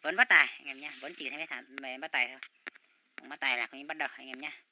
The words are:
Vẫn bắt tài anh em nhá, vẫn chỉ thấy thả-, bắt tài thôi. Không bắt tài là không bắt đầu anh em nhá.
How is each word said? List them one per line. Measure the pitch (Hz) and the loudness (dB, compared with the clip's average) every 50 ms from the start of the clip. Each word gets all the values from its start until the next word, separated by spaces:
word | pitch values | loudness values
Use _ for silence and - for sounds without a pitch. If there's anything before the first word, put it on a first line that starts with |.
| - | 0
Vẫn | 151 170 | 0 4
bắt | 196 - - | 4 6 8
tài | 196 160 143 | 10 8 8
anh | 123 - - - | 6 2 -10 -14
em | 143 135 135 | -14 -14 -12
nhá, | 143 151 143 131 | -12 -14 -14 -10
vẫn | 127 147 175 | -10 -10 -8
chỉ | - 156 131 | -6 -6 -6
thấy | 135 147 160 | -6 -6 -8
thả-, | - 147 123 123 - 131 139 135 131 127 131 | -6 -6 -8 -8 -10 -12 -10 -8 -8 -6 -6
bắt | 147 165 - | -6 0 2
tài | - 123 123 | 2 2 2
thôi. | 131 131 - - _ _ _ - _ - _ _ _ _ _ _ _ | 0 -12 -14 -16 _ _ _ -14 _ -14 _ _ _ _ _ _ _
Không | - - 127 | -18 -14 -14
bắt | 143 - | -8 -2
tài | - 135 127 123 | 2 2 2 2
là | 117 | 0
không | 110 - 135 139 | -2 -4 -12 -8
bắt | 147 170 | -8 -4
đầu | 156 147 135 - | -2 -2 -4 -4
anh | - - | -8 -14
em | 131 127 127 | -14 -12 -10
nhá. | 143 151 - - _ _ | -10 -12 -12 -12 _ _